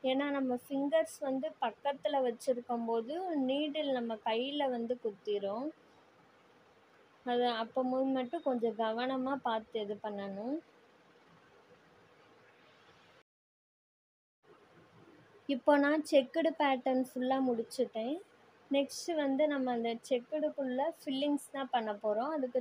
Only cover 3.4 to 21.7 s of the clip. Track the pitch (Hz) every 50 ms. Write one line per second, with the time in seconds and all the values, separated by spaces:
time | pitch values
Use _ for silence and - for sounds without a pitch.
3.4 | 262 254 269 285 311 294 285 311 294 277 262 247 233 233 226 214 - 226 220 233
4.4 | 254 277 294 294 277 262 247 233 233 226 247 240 - 220 196 - - 208 208 202
5.4 | 196 196 208 240 277 320 - _ - - - - - - - - - - - -
6.4 | - - - - - - - - _ _ - - - - - - - 247 240 240
7.4 | 247 240 233 220 226 226 - 262 254 254 254 262 269 269 262 262 247 240 339 339
8.4 | - 277 254 233 226 226 208 214 226 220 220 233 254 262 269 262 254 262 277 262
9.4 | - 240 226 220 220 - - 220 208 202 214 208 - 214 202 202 196 196 196 196
10.4 | 220 254 294 339 - - - - - - - - - - - - - - - -
11.4 | - - - - - - - - - - - - - - - - - - - -
12.4 | - - - - - - - - - - - - - - - - _ _ _ _
13.4 | _ _ _ _ _ _ _ _ _ _ _ _ _ _ _ _ _ _ _ _
14.4 | _ - - - - _ - - - - - - - - - - - - - -
15.4 | - - 277 254 - 302 294 285 285 285 302 311 302 - 320 269 254 - - 330
16.4 | 320 330 311 - 294 277 262 254 - 269 254 254 254 254 - 254 254 254 262 269
17.4 | 262 254 240 226 226 - - - 233 208 - 220 226 254 311 381 - - - -
18.4 | - - - - - - 277 277 277 - - - - 349 330 302 285 269 269 269
19.4 | 302 302 285 269 254 254 240 233 233 233 233 233 - - 262 240 240 - 311 311
20.4 | 302 294 294 294 269 254 247 262 285 330 320 - - 302 262 269 285 294 285 285
21.4 | - - - 269 269 254